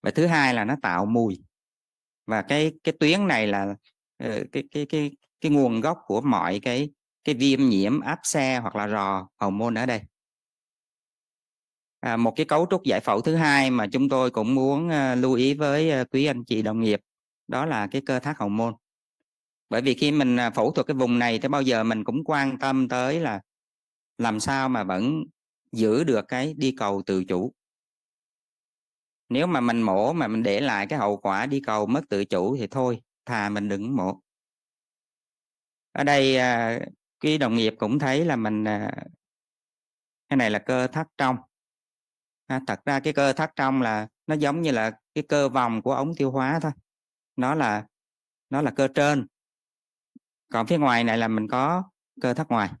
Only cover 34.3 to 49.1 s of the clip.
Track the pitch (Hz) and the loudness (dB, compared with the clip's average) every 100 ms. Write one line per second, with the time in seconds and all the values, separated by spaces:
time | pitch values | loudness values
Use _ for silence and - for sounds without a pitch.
34.3 | _ _ _ _ _ _ _ _ _ _ | _ _ _ _ _ _ _ _ _ _
35.3 | _ _ _ _ _ _ - 143 143 135 | _ _ _ _ _ _ -4 2 4 4
36.3 | 131 127 120 113 117 - - _ _ 151 | 4 2 0 0 -4 -8 -16 _ _ -2
37.3 | 156 127 117 110 107 107 139 143 139 165 | 0 2 2 0 0 -2 0 0 0 0
38.3 | 131 110 107 107 104 104 - - _ _ | -2 -2 -2 -2 -4 -6 -10 -16 _ _
39.3 | _ _ _ _ _ _ _ _ _ _ | _ _ _ _ _ _ _ _ _ _
40.3 | 139 113 104 - 127 127 156 160 - 135 | 2 2 0 -2 -2 -2 -4 -8 -2 0
41.3 | 127 - _ _ _ _ _ _ _ _ | 0 -6 _ _ _ _ _ _ _ _
42.3 | _ _ 131 131 101 - 139 151 143 139 | _ _ -6 -4 -6 -2 -2 0 0 0
43.3 | 131 156 - 135 131 117 107 107 _ - | 0 -4 0 0 2 0 -2 -6 _ -6
44.3 | 156 147 156 160 120 110 107 _ - 147 | -2 0 0 -2 0 -2 -6 _ -8 -2
45.3 | 147 139 131 123 113 135 131 139 - 135 | 0 2 0 0 -2 -2 -2 -4 -2 -2
46.3 | 135 131 160 160 - _ _ _ _ _ | -2 -2 -2 -4 -8 _ _ _ _ _
47.3 | - 123 156 123 104 107 _ _ _ _ | -4 -2 0 0 -2 -6 _ _ _ _
48.3 | _ _ 135 147 135 135 147 143 | _ _ -2 -2 0 0 2 2